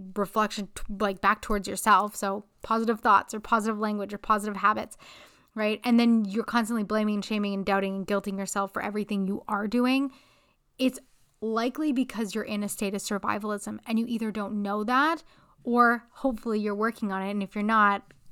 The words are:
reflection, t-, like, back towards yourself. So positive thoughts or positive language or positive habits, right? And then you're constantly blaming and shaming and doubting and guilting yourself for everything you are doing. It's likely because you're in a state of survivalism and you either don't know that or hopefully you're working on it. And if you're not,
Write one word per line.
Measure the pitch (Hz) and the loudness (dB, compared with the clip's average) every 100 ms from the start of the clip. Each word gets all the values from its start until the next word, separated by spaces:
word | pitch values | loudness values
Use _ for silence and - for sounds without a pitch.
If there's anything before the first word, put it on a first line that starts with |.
| 190 208 | -6 -6
reflection, | 196 220 208 - 190 - | -2 0 -2 -2 -10 -8
t-, | - 202 | -8 -2
like, | 208 190 | -4 0
back | 196 214 | 2 2
towards | - 208 190 | 0 -4 -2
yourself. | 196 226 190 208 | 0 6 6 4
So | - 196 202 - _ | -2 -4 -4 -8 _
positive | - 226 226 220 | -2 0 0 2
thoughts | 233 - - | 4 4 4
or | 220 | -6
positive | - 226 214 208 | 0 0 0 -2
language | 214 208 202 | -4 -4 -6
or | 208 | -6
positive | - 214 208 196 | 0 0 0 0
habits, | 202 214 - - - - - _ _ 220 | 2 2 -4 -12 -20 -20 -20 _ _ -2
right? | 214 214 247 | -2 0 4
And | 233 | 6
then | 233 233 202 | 6 4 2
you're | 202 | -2
constantly | 214 233 220 233 | -2 0 0 -2
blaming | 196 214 214 208 | 0 0 0 -2
and | |
shaming | - 214 208 | -2 -2 -2
and | 196 196 | -2 0
doubting | 196 196 190 | 0 0 -4
and | 190 | -2
guilting | 202 202 196 | -2 -2 -4
yourself | 190 202 196 | -4 -4 -4
for | - | -4
everything | 208 208 208 202 190 | -4 -4 -2 -2 -2
you | 202 - | -4 -4
are | 208 214 | -4 0
doing. | 240 247 262 277 - _ _ _ _ _ - | 2 2 2 0 -6 _ _ _ _ _ -2
It's | 262 - - _ _ _ | -2 -2 -10 _ _ _
likely | 220 220 247 254 311 | -4 0 -2 0 0
because | 262 254 208 214 214 | 0 -2 -4 -4 -4
you're | |
in | 202 208 | -4 -4
a | 202 | -4
state | - 202 | -4 -4
of | 196 | -4
survivalism | - 202 208 208 214 202 214 - - | -4 -4 -2 -2 -4 -6 -6 -10 -2
and | 226 | -2
you | 233 | 0
either | 226 220 | -2 -4
don't | 214 202 208 | -4 -6 -4
know | 202 208 | -2 -2
that | 214 254 302 320 - _ _ _ | 0 2 2 0 -8 _ _ _
or | - 240 240 233 - | 0 4 4 4 -4
hopefully | - 277 226 233 214 | -4 -2 -2 -2 -2
you're | 208 202 | -2 0
working | 226 233 208 | -2 -2 -4
on | 190 | -2
it. | 196 | -4
And | 208 | -4
if | 190 214 | -4 -4
you're | |
not, | 208 220 202 202 - - - | 2 6 6 4 -4 -20 -14